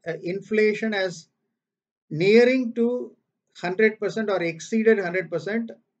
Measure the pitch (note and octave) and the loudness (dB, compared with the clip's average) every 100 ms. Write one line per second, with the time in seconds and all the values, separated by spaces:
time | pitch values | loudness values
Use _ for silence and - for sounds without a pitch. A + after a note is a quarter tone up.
0 | E3 D#3 F3 G3 - G#3+ G#3+ - A3 G3+ | -10 -8 -6 -6 -2 2 2 2 -2 -2
1 | F#3 E3 - _ _ _ _ _ _ _ | -4 -6 -16 _ _ _ _ _ _ _
2 | - D3+ F#3+ A3+ A#3+ C4 A#3 A#3 A#3 B3 | -10 0 4 6 6 4 0 0 0 -2
3 | - - _ _ _ - F3 F#3 A3 A3 | -6 -16 _ _ _ -10 -6 2 2 2
4 | G3+ E3+ G#3+ F#3 E3+ D#3+ - A3+ A3 G3+ | -6 -4 -2 -2 -2 -6 -4 0 4 2
5 | F3+ F3+ E3 E3+ F3 A3+ A3+ - _ _ | 0 -4 -4 -6 -4 -6 -6 -12 _ _